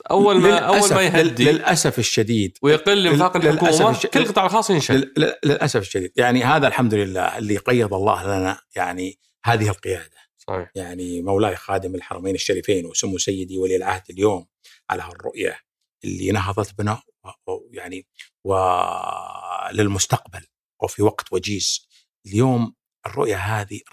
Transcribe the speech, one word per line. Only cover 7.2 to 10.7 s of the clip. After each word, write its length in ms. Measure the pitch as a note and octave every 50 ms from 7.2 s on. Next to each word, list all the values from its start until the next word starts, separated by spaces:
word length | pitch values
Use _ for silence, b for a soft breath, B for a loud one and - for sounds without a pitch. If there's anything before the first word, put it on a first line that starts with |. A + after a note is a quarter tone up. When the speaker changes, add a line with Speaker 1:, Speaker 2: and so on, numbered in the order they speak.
| F2+ E2+ - -
Speaker 2:
اللي 200 | A2+ G#2 G#2 G2
قيض 360 | - - B2 A#2+ A2+ G2+ G2+
الله 300 | F#2+ G2 G#2+ G#2+ F2+ F#2
لنا 380 | G2 G2+ F#2+ F#2 F#2 G#2+ - - _ -
يعني 440 | G2 F2+ F2+ F2+ F2+ F2+ F#2+ G2 _ _ _ _ _ -
هذه 240 | A#2 A#2 A2 G#2+ G#2
القيادة. 480 | F#2+ - - F#2+ F#2+ F2+ - - _ _ _ _ _ _
Speaker 1:
صحيح. 340 | _ - F#2+ F#2 F2 -